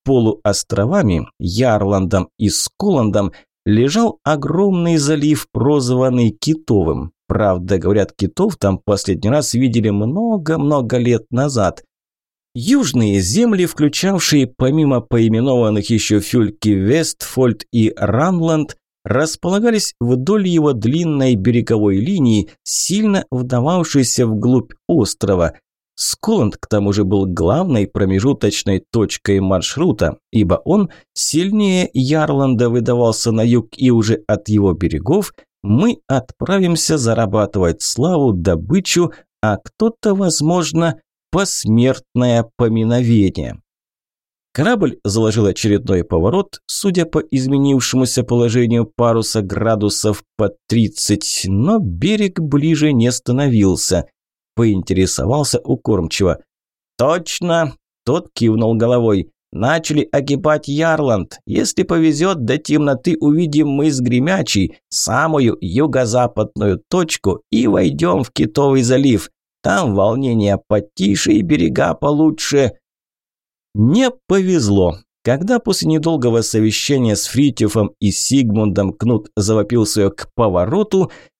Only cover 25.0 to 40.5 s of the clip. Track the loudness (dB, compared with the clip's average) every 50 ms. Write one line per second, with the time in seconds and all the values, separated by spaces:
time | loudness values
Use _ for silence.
25 | 0 0 -2 -4 -2 0 0 2 0 0 -2 -6 _ _ _ _ _ _ _ -8
26 | -8 -8 -8 -6 -2 0 0 2 2 0 -2 -6 -6 -2 -2 0 0 0 0 0
27 | 0 2 2 0 0 0 -2 0 0 0 2 0 0 0 0 0 -2 -2 -2 -2
28 | -2 0 0 2 2 0 0 0 0 -2 -2 -2 -2 -2 -2 -2 -4 _ -2 -2
29 | -2 -2 -4 -6 -2 0 0 0 2 0 0 0 -2 -4 -4 -2 -2 0 0 0
30 | -2 -4 -4 -6 _ -4 0 0 2 2 0 -2 0 0 0 0 0 -2 -4 -14
31 | _ _ -10 -8 -6 -4 -2 -2 -2 0 0 0 0 2 2 0 -2 -2 -2 -2
32 | -2 0 0 0 0 0 0 0 0 0 2 2 2 0 0 0 0 0 0 2
33 | 2 0 0 0 -2 -2 0 2 2 2 2 2 0 -2 -6 -2 2 2 4 4
34 | 2 2 0 -2 -2 -2 -4 -4 -2 0 0 2 2 2 0 0 -2 -2 -2 -4
35 | -2 0 0 0 -2 -4 -10 _ -20 _ _ _ -2 0 2 2 2 2 0 -2
36 | _ -4 -4 -4 -4 -6 -12 -10 -4 -2 0 0 2 0 0 -2 -2 -2 -2 0
37 | 0 0 0 0 0 0 0 0 0 0 0 0 0 0 0 -2 -4 -6 -4 -2
38 | 0 0 2 2 2 2 0 0 0 0 0 -2 -2 0 -2 0 0 0 0 0
39 | 0 0 -2 -10 -20 _ _ -4 -2 -2 -2 -2 -6 -10 _ -2 -2 -2 -2 _
40 | -2 -2 0 0 0 0 0 0 0 0